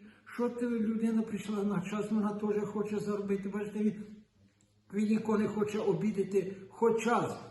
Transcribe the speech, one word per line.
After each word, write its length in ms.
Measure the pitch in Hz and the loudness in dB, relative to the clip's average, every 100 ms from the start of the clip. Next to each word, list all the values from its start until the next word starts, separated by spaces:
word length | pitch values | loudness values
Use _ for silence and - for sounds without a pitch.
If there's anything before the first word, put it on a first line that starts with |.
| - - - | -18 -20 -12
що 160 | - 240 | -2 -2
ти, 200 | 240 247 | 0 -2
людина 520 | 233 208 220 226 220 | 0 0 0 2 2
прийшла 420 | - 202 - 208 | 0 -4 -4 -2
на 180 | 202 180 | 0 0
час, 300 | - 208 202 | -2 -2 0
вона 220 | 220 202 | 2 2
теж 300 | 202 208 208 | 0 0 0
хоче 360 | 208 214 208 208 | 0 -2 -2 -2
заробити. 500 | 202 196 196 196 196 | -2 -2 0 -2 -2
Бачите, 300 | 202 208 214 | -4 -4 0
він, 240 | 214 - - - - _ - _ _ _ - | 0 0 -6 -16 -20 _ -20 _ _ _ -8
він 140 | 196 214 | 0 2
нікого 300 | 220 - 208 | 2 2 2
не 100 | 208 | 2
хоче 320 | 214 208 214 | 0 0 2
обідати, 760 | 202 165 208 190 185 196 180 - - | 2 2 2 0 2 2 0 -4 -12
хоч 340 | - 226 226 | 2 4 4
час. 340 | 220 220 160 - - | 4 2 2 -4 -10